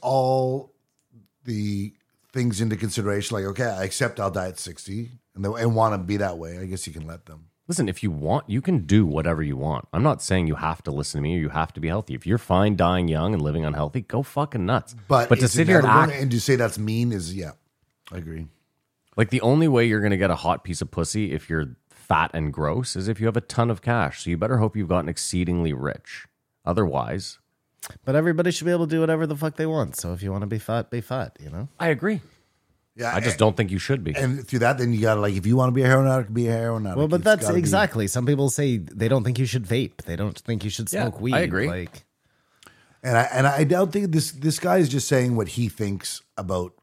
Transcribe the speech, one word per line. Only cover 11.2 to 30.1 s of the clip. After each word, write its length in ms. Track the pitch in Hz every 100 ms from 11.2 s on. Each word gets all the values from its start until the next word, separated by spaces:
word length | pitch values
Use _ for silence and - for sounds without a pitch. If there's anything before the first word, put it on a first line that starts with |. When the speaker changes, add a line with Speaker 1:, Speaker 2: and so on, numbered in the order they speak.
Speaker 2:
me 120 | 73 87
or 20 |
you 100 | 73
have 220 | 78 80
to 60 | -
be 80 | 80
healthy. 260 | 95 110 65
If 100 | 82
you're 100 | 113
fine 360 | - 92 104 95
dying 320 | 87 90 85
young 260 | 78 90
and 80 | 101
living 220 | 73 78
unhealthy, 380 | 78 76 73 123
go 200 | 98 120
fucking 420 | 139 143 151 113 90
nuts. 300 | 123 - 117 -
Speaker 1:
But 220 | 131 120
Speaker 2:
But 100 | 123
to 60 | 127
Speaker 1:
it's 80 |
Speaker 2:
sit 140 | 156 165
here 100 | 175
and 80 | 131
Speaker 1:
inevitable, 280 | 113 156
Speaker 2:
act 80 | 139
Speaker 1:
and 100 | 135
to 80 | 120
say 140 | 123 127
that's 220 | 117 107
mean 320 | 107 113 120
is, 220 | 104 82 95
yeah, 160 | 80 - _ _ _ _ -
I 60 | 90
agree. 300 | 80 80 80 _ _ _ _ _ _ -
Speaker 2:
Like, 140 | 107
the 100 | 123
only 260 | 110 147 160
way 180 | 123 117
you're 160 | 107
gonna 160 | 104 98
get 120 | 95
a 40 | 82
hot 280 | 87 87
piece 180 | - 82
of 100 | 78
pussy 400 | - 82 107 101
if 180 | 71 -
you're 260 | 80 71 60 _
fat 420 | - - 78 80
and 180 | 80 76
gross 420 | 69 76 98 127 90
is 120 | 95
if 120 | 104
you 60 | 113
have 100 | 113
a 40 |
ton 280 | - - 117
of 120 | 104
cash. 420 | - 117 76 -
So 60 | -
you 80 | 85
better 200 | 107 127
hope 180 | 110 107
you've 120 | 85
gotten 200 | 90 78
exceedingly 640 | 80 - 90 87 87 82
rich. 520 | 67 69 - - - - _ _ _ 85
Otherwise. 720 | 90 92 67 57 92 - - _ _ _ _ - - -
Speaker 3:
But 100 | 143
everybody 360 | 165 165 175
should 140 | 170 160
be 60 |
able 160 | 175 160
to 80 | 160
do 40 |
whatever 260 | 160 160 160
the 80 | 147
fuck 200 | 156 156
they 100 | 160
want. 300 | 156 101 -
So 180 | 87